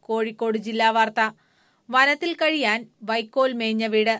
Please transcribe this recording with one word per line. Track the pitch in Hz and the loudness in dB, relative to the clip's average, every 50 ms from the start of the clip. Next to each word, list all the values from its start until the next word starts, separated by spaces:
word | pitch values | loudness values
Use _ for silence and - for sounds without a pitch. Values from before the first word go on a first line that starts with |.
| _ - | _ -4
കോഴിക്കോട് | 220 226 220 226 220 _ 233 226 220 | -4 -2 -2 -4 -4 _ -4 -2 -2
ജില്ലാ | 220 190 220 226 226 226 226 | -4 -4 -4 -2 2 2 2
വാർത്ത. | 226 226 220 220 220 240 220 220 220 _ _ _ _ _ _ _ _ _ _ - | 4 4 2 2 2 0 -2 -2 -2 _ _ _ _ _ _ _ _ _ _ -2
വനത്തിൽ | 233 254 269 285 294 285 349 339 330 | 2 4 4 4 2 0 -2 -6 -4
കഴിയാൻ | - 320 311 311 302 254 214 214 233 240 - _ _ 226 | -2 -2 0 0 0 0 0 -2 -2 -6 -12 _ _ -6
വൈക്കോൽ | 202 220 233 220 220 - 277 262 262 254 | -4 -4 -4 -4 -4 0 0 0 0 0
മേഞ്ഞ | 240 226 220 220 220 220 | -2 -4 -2 -2 -2 -2
വീട്. | 220 214 220 214 220 226 220 | 0 0 2 2 2 0 -2